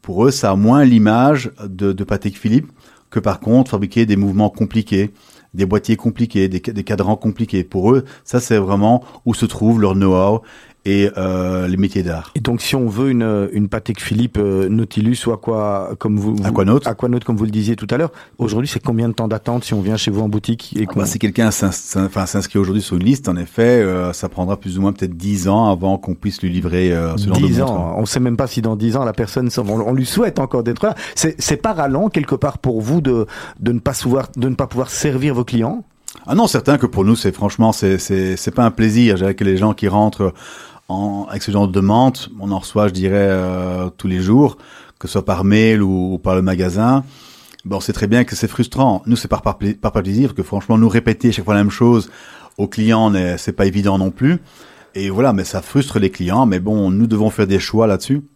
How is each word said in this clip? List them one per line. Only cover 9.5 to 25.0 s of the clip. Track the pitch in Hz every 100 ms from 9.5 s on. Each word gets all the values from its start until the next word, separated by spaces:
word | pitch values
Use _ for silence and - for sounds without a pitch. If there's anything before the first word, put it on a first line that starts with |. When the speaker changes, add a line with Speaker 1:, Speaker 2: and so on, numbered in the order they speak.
| - 110 117
Speaker 1:
leur | 101
know-how | 98 95 92 98 110 - - - _ 101
et, | 101 101 98
euh, | 92 92 92 92 90
les | 92
métiers | 98 98
d'art. | 87 85 -
Speaker 2:
Et | -
donc, | 113 120
si | - 139
on | 120
veut | 104 135
une, | 123 113 104 98
une | 104 101
Patek | 110 - 104
Philippe, | - 107 120 104
euh, | 101 95 95
Nautilus | 110 110 - 110 120 117
ou |
Aqua-, | 110 - 110 104 101 92 107
comme | 110 104
vous, | 104 107
vous | 98
Speaker 1:
Aquanaut. | 117 98 131 120
Speaker 2:
Aquanaut, | 107 123 123
comme | - 110
vous | 110
le |
disiez | 107 107
tout | 110 104
à | 123
l'heure, | 160 - - -
aujourd'hui, | 117 107 139
c'est | -
combien | - 113 117
de |
temps | 110 113
d'attente | 107 - 120
si | -
on | 107
vient | 98 110
chez | -
vous | 101
en | 110
boutique | 107 - 113 - 101
et |
Speaker 1:
Ah |
Speaker 2:
qu'on | 104 101
Speaker 1:
bah, | 95
si | -
quelqu'un | 104 95 113
s'ins-, | - 98
s'ins-, | 90 - 98
enfin, | 95 98 92
s'inscrit | 101 95 101
aujourd'hui | 92 104
sur | 95 90
une |
liste, | 98 135 117
en | 87
effet, | 85 - 117 123
euh, | 98 90 90
ça | 87 92
prendra | - 90 98
plus | 98 92
ou |
moins | 98
peut-être | 98